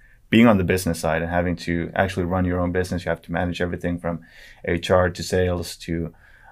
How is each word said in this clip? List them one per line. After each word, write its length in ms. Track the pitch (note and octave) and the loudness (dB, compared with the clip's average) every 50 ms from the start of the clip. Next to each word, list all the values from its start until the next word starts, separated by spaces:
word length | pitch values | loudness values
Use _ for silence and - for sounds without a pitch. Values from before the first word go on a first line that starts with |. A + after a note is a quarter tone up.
| - - - - _ - | -20 -20 -20 -16 _ 2
being 180 | G#2 A2+ A#2 A#2+ | 6 6 8 8
on 100 | G#2+ F#2+ | 6 6
the 60 | F2+ | 4
business 340 | E2+ F#2 F2+ F#2 E2+ E2 - | 2 2 0 0 -2 -4 -2
side 240 | - D#2+ D#2+ E2 E2 | 0 0 0 0 0
and 80 | E2 | 0
having 240 | F2 F2 F2 F2+ F2 | 0 0 0 0 -2
to 360 | - - E2+ E2+ E2+ E2 E2 - | -4 -4 -2 -2 -2 -2 -4 -2
actually 300 | - G2 F#2 - B2+ A#2 | -2 -2 0 0 -2 -2
run 200 | G#2+ F#2+ F#2 F#2 | 0 0 0 0
your 140 | F2+ F2 F2+ | 0 0 0
own 140 | F2+ F2+ E2+ | 0 0 0
business, 320 | F#2 F2+ F2 F#2 E2+ - | -2 -2 -2 -4 -4 -2
you 40 | E2+ | -4
have 140 | E2 - - | -6 -6 -6
to 100 | - F2 | -6 -4
manage 280 | E2+ F2+ F2 E2+ - F2+ | -2 -2 -2 -2 -4 -4
everything 380 | E2+ F2 E2+ - F2 F2 E2+ | -4 -4 -4 -4 -4 -4 -4
from 200 | - E2+ E2+ D#2+ - - - - - - - - - | -4 -4 -6 -6 -8 -14 -20 -20 -20 -20 -20 -10 -4
H 260 | F#2 F2 E2 - - | -2 -2 -2 0 2
R 180 | F#2+ F2+ F#2 F2+ | 4 4 4 2
to 120 | E2+ - E2+ | 0 -4 -6
sales 540 | - F#2+ F#2 F#2 F2+ F2 F2 E2+ - - | -2 0 0 2 2 0 -2 -6 -8 -10
to, 360 | - - - E2 E2+ E2 D#2 - - _ - - - - - | -12 -8 -6 -4 -4 -4 -6 -10 -16 _ -20 -20 -20 -20 -20